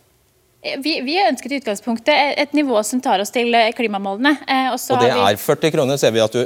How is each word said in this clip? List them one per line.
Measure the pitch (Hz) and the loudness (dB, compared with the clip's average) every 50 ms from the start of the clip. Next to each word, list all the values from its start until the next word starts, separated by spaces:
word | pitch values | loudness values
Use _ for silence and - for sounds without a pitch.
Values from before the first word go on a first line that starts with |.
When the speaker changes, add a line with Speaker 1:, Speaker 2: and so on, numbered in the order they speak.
| _ _ _ _ _ _ _ _ _ _ _ _ - | _ _ _ _ _ _ _ _ _ _ _ _ -10
Speaker 1:
Eh, | - - 269 | -10 -8 -6
vi, | 262 302 320 - | -4 -4 -4 -4
vi | 262 254 311 | -4 -4 -2
ønsket | 370 403 349 269 - - 240 285 | 0 0 0 0 -2 -6 -6 -8
i | |
utgangspunktet | 269 - 226 202 202 - 247 226 220 - 294 302 294 285 285 - | -6 -4 -6 -6 -6 -6 -6 -6 -2 0 2 2 2 2 0 0
et | - 294 285 - | -2 -4 0 0
nivå | 294 302 269 240 208 214 | 0 0 2 2 0 0
som | - - 254 | 0 -4 -2
tar | - 269 214 185 202 | 0 0 0 0 0
oss | - - | -2 -2
til, | 254 233 240 233 | -2 0 2 2
eh, | 233 220 220 240 | 4 2 2 0
klimamålene, | - 240 220 208 196 202 196 196 208 254 294 302 - - | -2 -4 -4 -4 -4 -6 -6 -4 0 2 2 0 0 -2
eh, | - 269 262 262 262 | -2 -2 0 0 -2
og | 233 | -4
så | 254 - - 254 | -4 -2 -2 2
Speaker 2:
Og | 247 | 2
det | 240 240 | 4 2
Speaker 1:
har | 254 101 95 | 4 4 2
vi | 101 107 | 2 2
Speaker 2:
er | 104 | 2
førti | - - 147 143 - 160 151 | 0 -2 0 0 0 0 2
kroner, | 160 139 123 139 | 2 0 0 0
ser | 139 - 127 110 | 2 2 2 4
vi | 113 | 4
at | 110 110 | 2 2
du, | - 123 123 | 2 -2 -2